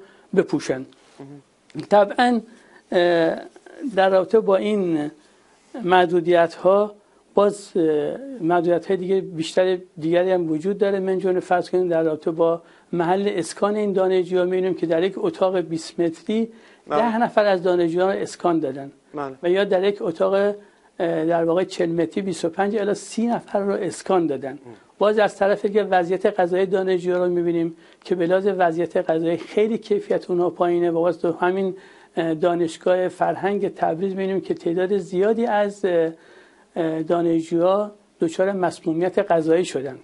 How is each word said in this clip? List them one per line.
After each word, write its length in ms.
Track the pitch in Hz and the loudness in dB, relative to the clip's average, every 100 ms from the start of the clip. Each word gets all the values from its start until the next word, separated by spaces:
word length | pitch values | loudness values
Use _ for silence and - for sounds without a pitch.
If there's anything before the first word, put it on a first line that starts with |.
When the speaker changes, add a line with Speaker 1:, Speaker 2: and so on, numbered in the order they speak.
| - - - 185 | -10 -20 -4 0
Speaker 1:
بپوشن. 400 | - 151 - 131 | 0 0 -2 -6
Speaker 2:
مهم. 1080 | 131 _ _ - 139 143 _ _ _ 147 147 | -6 _ _ -20 -20 -20 _ _ _ -12 2
Speaker 1:
طبعاً، 520 | 202 202 240 247 233 220 - - - - | 4 4 2 2 2 -2 -18 -20 -20 -2
اه، 440 | 185 175 170 165 - - - - - 277 185 | 2 4 4 2 -2 -8 -20 -20 -12 -6 2
در 140 | 190 | 4
رابطه 300 | 190 185 220 | 4 4 2
با 160 | 190 190 | 4 2
این 560 | 208 214 180 160 151 - _ _ _ _ _ 277 | 2 0 0 0 -2 -8 _ _ _ _ _ -8
محدودیت‌ها 1080 | 185 185 180 180 165 175 165 - 180 196 208 208 _ _ _ | 2 4 4 2 2 4 2 2 2 4 2 -6 _ _ _
باز، 380 | - 202 202 - 196 | 2 2 0 -6 -2
اه، 80 | 160 151 147 180 277 254 | 0 0 -2 -6 -10 -6
محدودیت‌های 560 | 165 175 170 170 - 190 | 0 0 2 0 0 -4
دیگه 240 | 180 190 | 0 -2
بیشتر 560 | 170 165 165 - 185 185 185 - | -2 -8 -4 0 2 0 -6 -8
دیگری 340 | 156 175 185 | 0 2 2
هم 200 | 185 165 | 0 0
وجود 260 | 156 185 202 | -2 -2 0
داره. 220 | 202 196 | 0 0
من 200 | 190 190 | -2 -2
جمله 200 | 185 180 | 0 -2
فرض 300 | 175 180 175 | 0 0 0
کنیم 180 | 180 180 | 0 0
در 160 | 165 | 2
رابطه 280 | 165 151 175 | 0 -2 -4
با 300 | 165 165 165 - - - | 0 0 0 -6 -20 -8
محل 360 | 175 170 190 202 | -4 0 0 0
اسکان 440 | 202 160 - 202 214 | -4 -6 -2 -2 0
این 180 | 208 | 0
دانشجوها 520 | 190 190 185 170 180 180 | 0 2 2 0 0 0
می‌بینیم 280 | 185 185 | 0 0
که 120 | 170 165 | -2 0
در 180 | 165 | 0
یک 100 | 185 190 | 0 -2
اتاق 420 | 175 160 190 190 | -4 0 0 0
بیست 400 | 165 165 - - | -2 -6 -8 -2
متری 520 | 170 165 - 220 226 - - - - | -2 -2 -4 -2 -2 -6 -20 -20 -4
Speaker 2:
بله. 120 | 147 | 0
Speaker 1:
ده 180 | 233 220 | 0 0
نفر 280 | 233 - 208 | 0 2 4
از 180 | 190 | 2
دانشجویان 480 | 180 175 170 170 185 | 2 2 2 2 0
رو 100 | 202 | -2
اسکان 380 | 170 - 175 165 | -6 -4 0 0
دادن 320 | 151 135 139 - _ | -2 -6 -12 -16 _
Speaker 2:
بله. 220 | 151 139 131 | -10 -10 -4
Speaker 1:
و 60 | 175 | 0
یا 140 | 185 | 2
در 200 | 202 185 | 2 2
یک 140 | 196 202 | 0 -2
اتاق، 320 | 220 165 190 | -4 -2 0
اه، 220 | 196 202 208 - _ _ - 170 165 160 | 2 0 -2 -10 _ _ -4 -2 0 0
در 180 | 170 | 0
واقع 200 | 165 170 | 2 0
چهل 260 | 190 - 175 | 0 -2 -2
متری 320 | 170 160 202 | 0 -2 -2
بیست 240 | 196 165 165 | -4 -4 -4
و 40 | |
پنج 260 | 165 196 214 | -2 -2 0
الی 180 | 202 | -2
سی 340 | 202 - - 233 | -4 -6 -4 -2
نفر 320 | 220 - 202 | -2 -2 -2
رو 140 | 196 | -2
اسکان 540 | 208 180 - - 190 165 | -2 -4 -6 0 0 2
دادن. 240 | 135 135 | -2 -6
Speaker 2:
ام. 60 | 139 123 110 _ - | -12 -16 -20 _ 0
Speaker 1:
باز 220 | 196 214 | 2 4
از 160 | 202 - | 2 2
طرف 300 | 196 202 214 | 0 2 0
دیگه 180 | 202 | 0
وضعیت 560 | 190 185 170 185 208 202 | 2 2 2 0 0 2
غذایی 260 | 180 180 190 | 0 2 0
دانشجوها 600 | 190 190 185 170 180 180 | 0 0 -2 0 0 0
رو 60 | |
می‌بینیم 460 | 175 170 170 165 - - - | 0 0 0 -2 -6 -20 -16
که 120 | - 190 | -6 -2
به 120 | 170 | 2
لحاظ 200 | 185 196 185 | 2 2 2
وضعیت 520 | 180 165 165 185 175 | 2 2 -2 -2 0
غذایی 280 | 160 165 170 | 0 0 -2
خیلی 400 | - 214 214 226 | -2 0 0 0
کیفیت 520 | - 208 - 180 - | -2 -2 0 -4 -2
اونها 200 | 180 175 | 0 0
پایینه 420 | - 175 175 175 | 0 0 2 0
و 20 | |
باز 260 | 165 170 165 | 0 0 0
تو 120 | 175 | -2
همین، 440 | 170 180 190 196 185 - - - - | 0 0 0 -2 -6 -14 -20 -14 -6
اه، 180 | 165 | -4
دانشگاه 760 | 160 175 175 165 - - 180 180 | 0 0 0 -2 -2 0 0 0
فرهنگ 680 | 175 170 160 180 202 196 | -2 -2 -2 -2 -2 -4
تبریز 380 | - 175 165 190 | -2 -2 -2 -4
می‌بینیم 300 | 190 190 190 | -2 -2 -2
که 120 | 175 | -4
تعداد 440 | 175 175 170 185 202 | -4 -2 -2 0 -2
زیادی 480 | 165 180 202 226 233 | -2 0 0 0 0
از، 400 | 208 208 202 190 | 0 0 -2 0
اه، 260 | 175 160 165 - - - _ _ - | 2 0 -2 -20 -20 -20 _ _ -4
اه، 280 | 160 160 | -2 -2
دانشجوها 880 | 160 170 170 165 165 170 175 196 208 - _ - | -2 0 2 0 0 0 2 2 -2 -8 _ -4
دچار 320 | 165 160 190 | -4 0 0
مسمومیت 800 | 196 175 165 170 160 180 180 190 | 0 -2 -2 -4 -2 0 0 2
غذایی 340 | 170 160 165 170 | 2 4 2 2
شدن. 340 | 139 135 127 | -4 -6 -10